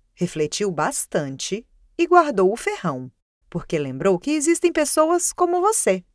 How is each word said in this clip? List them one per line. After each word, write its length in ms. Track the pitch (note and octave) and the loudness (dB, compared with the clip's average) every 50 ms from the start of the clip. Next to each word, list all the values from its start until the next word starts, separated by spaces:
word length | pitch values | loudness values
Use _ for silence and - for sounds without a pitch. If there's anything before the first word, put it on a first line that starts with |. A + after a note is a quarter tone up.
| _ _ _ | _ _ _
refletiu 580 | - F3+ E3+ - D#3+ D3+ D3 - - G#3 G3 | -6 -6 -4 -2 -2 -2 -2 -2 -2 -4 -2
bastante 960 | F3 C#3 G3+ A#3+ C#4 - - - - F#3 D3 C3+ C3+ C3+ - - F#3 G#3+ - _ _ _ _ _ _ | -2 0 -2 -2 -2 -4 -6 -4 -2 -2 -2 -4 -6 -8 -8 -6 -6 -8 -8 _ _ _ _ _ _
e 100 | - E4+ | -2 2
guardou 460 | E4+ F4 F4+ D#4+ D4 B3 F#3+ F#3 F#3 G#3+ | 4 6 6 6 4 2 2 2 2 2
o 40 | |
ferrão, 540 | A#3+ - - G#4+ - - E3+ C#3 B2+ B2+ B2+ - _ _ _ _ _ _ _ | 0 -2 -6 -6 -4 -4 -4 -4 -4 -8 -12 -16 _ _ _ _ _ _ _
porque 300 | - E3+ - - - D#3 | -10 -10 -6 -4 -4 -4
lembrou 400 | D3 C3+ C3 C3+ E3+ G3 F#3+ F3 | -4 -4 -4 -2 0 2 2 2
que 140 | - C#4+ D4+ | 0 -2 -2
existem 380 | D#4 C#4 D#4+ E4+ - - F4 | 0 0 0 0 2 0 0
pessoas 640 | - E4 D4+ C#4+ - - D#4 D#4+ F4 F4 - - - | 2 2 0 2 2 2 2 4 2 2 0 -2 -2
como 300 | - F4+ F4 F4 F4+ F4 | 0 0 0 2 2 2
você 420 | G#4 A4 - - A3 F#3+ F#3 F3+ _ _ | 2 0 2 2 0 0 0 -4 _ _